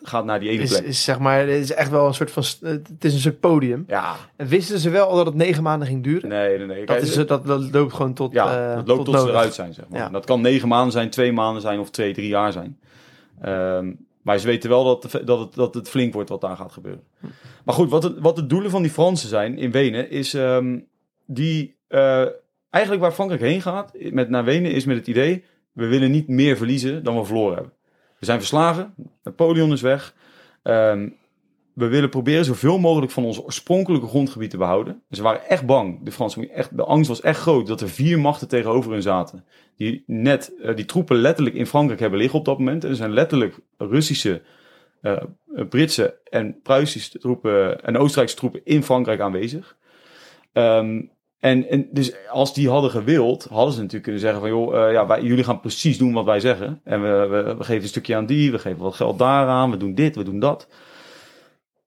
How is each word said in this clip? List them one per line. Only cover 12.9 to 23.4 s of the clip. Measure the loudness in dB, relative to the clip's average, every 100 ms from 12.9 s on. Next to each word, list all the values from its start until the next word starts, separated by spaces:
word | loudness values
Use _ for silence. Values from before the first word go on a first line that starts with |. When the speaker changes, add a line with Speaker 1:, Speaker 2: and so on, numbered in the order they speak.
| _ _ _ _ -14
Speaker 1:
Ehm, | -6 -4 -2 -2 -4 -10 _ _
maar | -2 0
ze | 2
weten | -2 2
wel | 4
dat, | 4 0 -2 -8
dat | 0 -2
het, | -2
dat | -2 -2
het | -4 -6
flink | -2 0
wordt | -2 -8
wat | -8
daar | -8 -10
gaat | -14
gebeuren. | -18 -16 -16 -18 _
Speaker 2:
Hm. | -20 -20 -20 -14
Speaker 1:
Maar | -4
goed, | 0 2
wat | 2
het, | 0 0
wat | 0 0
de | 0
doelen | -2 0
van | -2
die | -2
Fransen | 2 2 2 -2
zijn | -2 -2 -4
in | -2
Wenen | 2 0 0 -6
is, | -6 -6
ehm, | -2 0 0 0 -6 -10 _ _ _ -12
die, | -4 -2 -2 -6 _ _
eh, | 2 4 4 0 -4 _ _ _
eigenlijk | 0 0 2
waar | 0
Frankrijk | 0 -4 -2